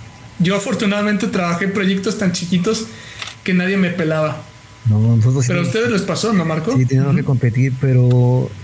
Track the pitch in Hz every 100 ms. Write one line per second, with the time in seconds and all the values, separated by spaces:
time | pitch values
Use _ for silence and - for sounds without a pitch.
0 | - - - - 175 196 226 - 208 208
1 | 208 208 226 196 175 170 196 208 190 196
2 | 220 - 190 175 175 180 214 220 - -
3 | - - - - - 185 180 196 175 185
4 | 156 156 151 131 - - - - 113 107
5 | 113 117 113 135 123 - 175 220 240 208
6 | - 175 214 202 160 160 156 233 123 131
7 | 135 139 143 127 123 113 135 131 135 131
8 | 123 123 123 127 131 -